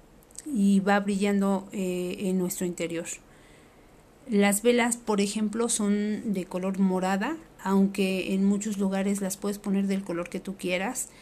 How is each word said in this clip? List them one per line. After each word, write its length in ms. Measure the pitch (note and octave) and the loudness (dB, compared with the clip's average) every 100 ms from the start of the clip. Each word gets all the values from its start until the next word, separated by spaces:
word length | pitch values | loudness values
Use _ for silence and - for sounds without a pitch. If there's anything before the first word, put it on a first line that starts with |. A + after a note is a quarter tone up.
| - - - - | -20 -20 -20 -14
y 360 | D#4 A#3+ G3+ G3 | -4 2 4 4
va 180 | F#3+ G3+ | 4 2
brillando, 680 | G3+ G3 G3+ G3+ G3 F#3+ F#3+ | 2 0 2 2 2 0 -4
eh, 440 | G#3+ F#3 F3+ F3+ F#3+ | -6 -4 -2 -4 -4
en 180 | F#3 F#3 | -2 0
nuestro 300 | F3+ - F3+ | 0 -2 -4
interior. 400 | F3 E3+ E3 E3+ - - - - - - - - - - - - | -4 -6 -6 -8 -12 -16 -20 -20 -20 -20 -20 -20 -20 -20 -16 -2
Las 340 | G3+ G3+ G3+ | 2 4 4
velas, 340 | A#3+ A#3+ A#3+ - | 4 4 2 -2
por 240 | - G3+ | -2 0
ejemplo, 480 | G3+ G#3+ G#3+ A3+ A#3 | 2 0 -2 -2 -2
son 640 | - G3+ G#3 G#3 G#3 A3+ | 0 2 2 0 -2 -2
de 140 | F#3+ E3 | -4 -4
color 340 | F3+ F#3 F#3+ | -4 -2 2
morada, 560 | F#3+ F#3 F#3 G3 A#3+ D#4+ - - | 2 2 0 0 -2 -6 -12 -6
aunque 720 | F#3+ G3 G3 G3 F#3+ F#3 - | 2 4 4 2 0 0 -2
en 100 | F#3+ | 2
muchos 320 | G3 G3+ G#3+ G3 | 2 2 -2 -2
lugares 440 | G3 F#3+ G3 G3+ | 0 0 0 -2
las 160 | F#3+ - | -4 -4
puedes 220 | G3+ G3+ | -6 -4
poner 280 | G#3 G3 G3 | -2 0 0
del 160 | F#3+ | -2
color 260 | G3 E3+ F3 | -4 -6 -6
que 120 | F#3 | -8
tú 160 | F#3+ F#3+ | -8 -6
quieras. 540 | F3+ F3+ G3+ B3+ - - | -2 -2 -2 -6 -10 -14